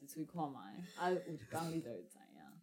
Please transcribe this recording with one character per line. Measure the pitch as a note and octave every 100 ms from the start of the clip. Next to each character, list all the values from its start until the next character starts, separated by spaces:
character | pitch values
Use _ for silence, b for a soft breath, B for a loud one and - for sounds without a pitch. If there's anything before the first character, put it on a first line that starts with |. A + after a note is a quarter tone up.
一 | C#3
喙 | D#3+ D3+
看 | E3+ D3
觅， | B2+ F#2+ C#3 F3 -
啊， | F3+
有 | F3+
一 | F3 D3+ A2
工 | D#3 E3
你 | E3
就 | B2
会 | G2 E2+
知 | -
影。 | - D2+ D2 -